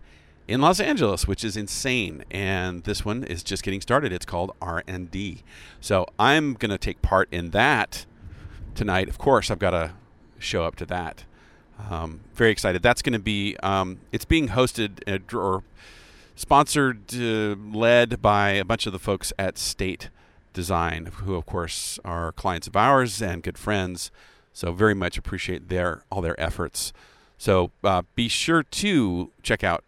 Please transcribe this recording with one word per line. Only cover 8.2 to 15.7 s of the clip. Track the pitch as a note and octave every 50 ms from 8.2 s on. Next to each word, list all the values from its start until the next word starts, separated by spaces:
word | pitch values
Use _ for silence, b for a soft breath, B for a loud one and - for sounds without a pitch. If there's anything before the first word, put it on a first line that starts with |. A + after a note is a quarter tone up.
| B B B B B B B B B B -
tonight. | - G#2 G2+ F2+ F#2 F#2+ -
Of | -
course, | - - C#3 C3 A2 - -
I've | A2 -
gotta | G2+ F2+ F2 E2+ E2 D#2+ F2+ - - - - - - - - -
show | - - - F#2 E2
up | E2 -
to | - F2
that. | D#2 F2+ F2+ E2+ D#2+ - - - - b b b b b b b b b - G#2 G#2
Um, | F#2 D#2+ E2 D#2+ D#2+ - - - -
very | - A#2+ A2
excited. | G#2 - - G2 F2+ F2+
That's | E2+ A#2+ A#2+ -
gonna | - C#3+ A#2+ A2
be, | F#2+ G#2+ G#2+ G2+ G2 G#2 - -
um, | - G2 G2 F#2+ F#2 F#2 F#2 - - - -
it's | A2+ -
being | - D#3+ E3 D3
hosted, | A2 F#2+ C3 B2+ B2+ - A#2 A2 G#2 F#2+ - -
uh, | G2+ G2 F#2+ F2+
dr-, | - A#2 A2+ F#2
or | G2 F#2+ F#2+ - _